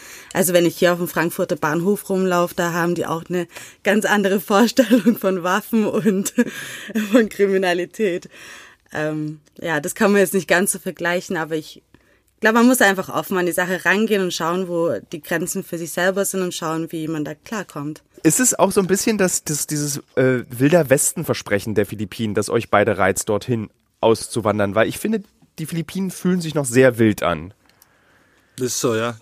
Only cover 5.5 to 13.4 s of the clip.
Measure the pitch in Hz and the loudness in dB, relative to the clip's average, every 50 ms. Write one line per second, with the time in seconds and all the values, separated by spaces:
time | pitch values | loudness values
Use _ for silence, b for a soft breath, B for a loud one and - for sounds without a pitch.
5.5 | 185 214 - - - 220 214 165 - 220 165 220 190 190 190 - - - 233 - | 0 0 -2 0 0 0 2 2 0 0 2 2 0 0 -2 -4 0 -2 -2 -2
6.5 | B B B B B B B B 196 226 214 202 202 247 220 202 - - 202 196 | B B B B B B B B -6 -6 -4 2 4 2 2 2 0 0 0 2
7.5 | 196 190 190 180 175 180 175 170 _ - 220 190 170 180 - - B B B B | 2 2 2 0 0 0 -2 -6 _ -2 -2 -2 -2 -4 -8 -12 B B B B
8.5 | B B B B B B B _ - - 151 156 156 156 151 151 156 151 _ _ | B B B B B B B _ -8 -6 -4 -4 -4 -4 -6 -6 -8 -12 _ _
9.5 | _ - - 170 160 147 147 175 - - 233 196 202 202 190 180 - 190 160 - | _ -10 -6 -4 -4 -4 -4 -6 -4 0 2 4 4 4 4 2 2 -2 0 2
10.5 | 180 175 202 196 - 185 - 190 156 - 175 170 175 180 175 - 190 160 160 151 | 2 2 2 0 -4 -6 -6 -10 -10 -6 -4 -4 -4 -4 -4 -4 -6 -4 -4 -4
11.5 | 160 156 151 - - - _ _ _ b b b b b b b _ - - 214 | -6 -8 -8 -10 -18 -20 _ _ _ b b b b b b b _ 0 0 2
12.5 | 220 233 233 247 254 247 220 196 196 185 175 - - 156 160 - 196 185 | 4 6 6 6 6 6 4 4 4 2 -4 -4 -4 -6 -4 -2 -2 -2